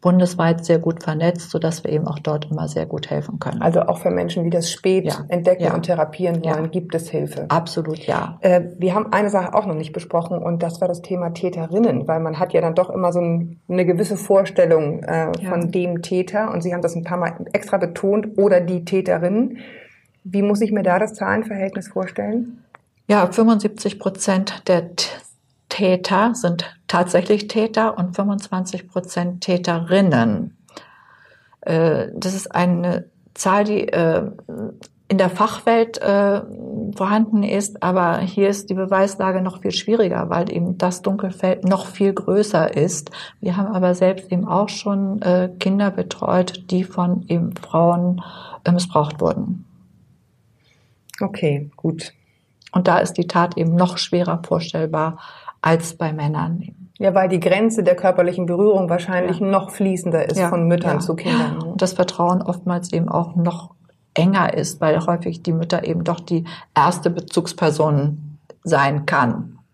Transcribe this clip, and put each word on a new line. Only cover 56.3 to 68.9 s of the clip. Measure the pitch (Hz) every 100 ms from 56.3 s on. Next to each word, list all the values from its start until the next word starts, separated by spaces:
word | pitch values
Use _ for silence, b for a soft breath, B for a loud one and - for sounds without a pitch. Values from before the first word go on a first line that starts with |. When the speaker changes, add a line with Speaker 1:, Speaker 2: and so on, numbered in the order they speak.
| 151 170 170 - - - _
Speaker 2:
Ja, | 196
weil | 185 185
die | 180
Grenze | 180 185 226 220
der | 180 180
körperlichen | 190 185 180 175 175
Berührung | 175 208 196 180
wahrscheinlich | 175 175 185 180 175
Speaker 1:
Ja. | 196
Speaker 2:
noch | 196 -
fließender | - 196 185 175 165 156
ist | 170
Speaker 1:
Ja. | 180
Speaker 2:
von | 175 165
Müttern | 170 170 147
Speaker 1:
Ja. |
Speaker 2:
zu | -
Kindern, | 160 180 160 156 151
ne? | -
Speaker 1:
Und | 185
das | 185
Vertrauen | 180 180 - 175 180
oftmals | - 180 180 175 175
eben | 170 170
auch | - 170 175
noch | 170 - - _ _ _ _
enger | - 170 196 170
ist, | - 151 -
weil | 160 160
häufig | 170 170 175 165
die | -
Mütter | 165 165 170 -
eben | 165
doch | 170 165
die | - 170 165 B B
erste | - 147 180 -
Bezugsperson | 175 - - 170 - 165 151 156 147 143 147 - - _ -
sein | - 156 139